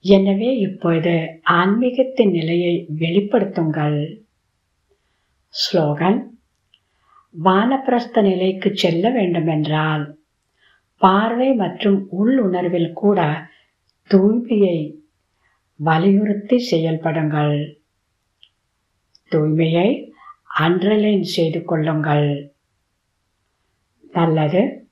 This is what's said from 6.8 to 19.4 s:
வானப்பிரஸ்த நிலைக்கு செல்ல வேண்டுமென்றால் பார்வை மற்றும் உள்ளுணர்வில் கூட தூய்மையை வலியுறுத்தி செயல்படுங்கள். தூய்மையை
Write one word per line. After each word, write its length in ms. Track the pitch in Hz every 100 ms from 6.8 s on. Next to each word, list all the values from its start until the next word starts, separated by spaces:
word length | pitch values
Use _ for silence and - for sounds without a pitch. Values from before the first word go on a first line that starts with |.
| _ _ _ _ _ 170
வானப்பிரஸ்த 760 | 180 190 233 269 262 240 233 233
நிலைக்கு 540 | 202 185 185 190 208 -
செல்ல 340 | 180 165 208
வேண்டுமென்றால் 1080 | 262 185 170 156 156 147 156 156 156 147 - _ _ _ _ _ _ _ _
பார்வை 560 | 185 196 220 240 262
மற்றும் 540 | 247 180 - 214 196 196
உள்ளுணர்வில் 840 | 175 214 269 202 180 175 180 165
கூட 560 | - 208 196 156 156 - _ _ _ _ _ _
தூய்மையை 840 | 202 196 233 233 214 196 165 147 - _ _ _ _ _ _ _ _
வலியுறுத்தி 920 | 151 160 190 196 214 202 - 247 -
செயல்படுங்கள். 1040 | 165 160 160 170 156 151 151 147 147 147 - _ _ _ _ _ _ _ _ _ _ _ _ _ _ _
தூய்மையை 800 | 160